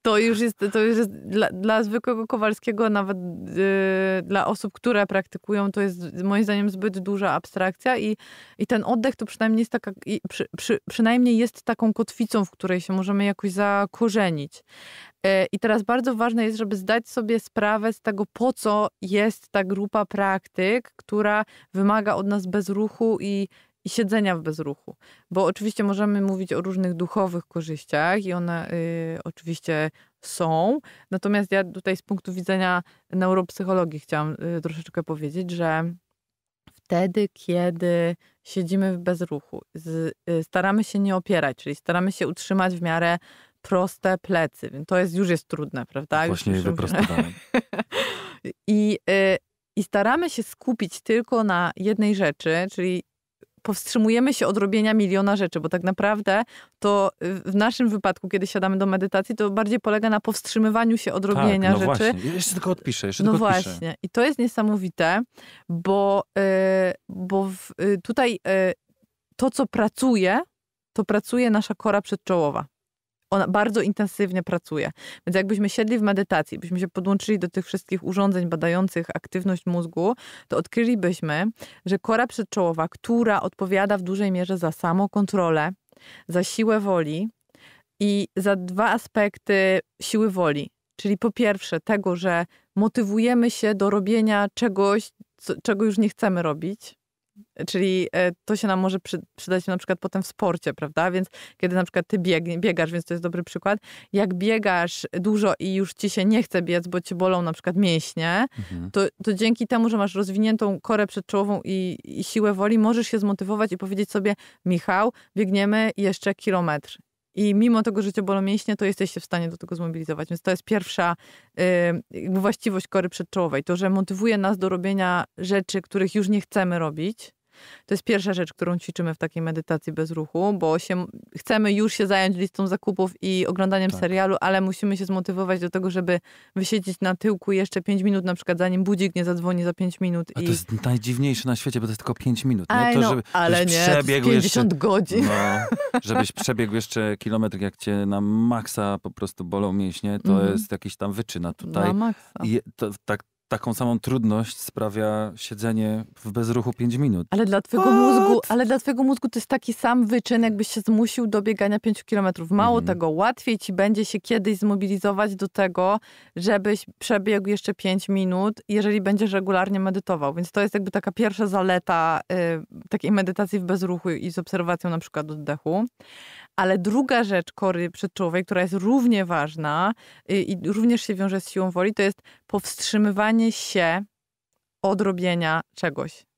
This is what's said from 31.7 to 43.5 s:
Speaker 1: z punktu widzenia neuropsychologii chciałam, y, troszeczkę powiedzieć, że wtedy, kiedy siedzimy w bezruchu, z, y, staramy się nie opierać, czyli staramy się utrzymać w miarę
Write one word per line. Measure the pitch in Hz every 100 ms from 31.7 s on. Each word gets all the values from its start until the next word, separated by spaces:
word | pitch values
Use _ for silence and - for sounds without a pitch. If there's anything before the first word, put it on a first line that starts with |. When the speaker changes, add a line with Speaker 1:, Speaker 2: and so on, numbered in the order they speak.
| 185 196 185
Speaker 1:
z |
punktu | _ 190 -
widzenia | 185 180 190 185 180 - _ _
neuropsychologii | 185 185 185 180 - 190 185 165 151
chciałam, | - 151 151 147 165 170
y, |
troszeczkę | 160 160 - -
powiedzieć, | 160 156 151 165 180
że | 175 165 160 170 175 _ _ _ _ _ _ _
wtedy, | _ _ 175 185 196 202
kiedy | _ - 175 180 170 175 170 170 175 _ _
siedzimy | - 190 170 190 190
w | 180
bezruchu, | 175 175 175 147 _ - _
z, | 165 160 160 160 - -
y, | 170
staramy | 160 185 190 208
się | 208 202
nie | 196 185
opierać, | - 175 147 -
czyli | - 143
staramy | - 170 185
się | - 226
utrzymać | 175 - 190 185 180
w |
miarę | 170 165 170 170 - - _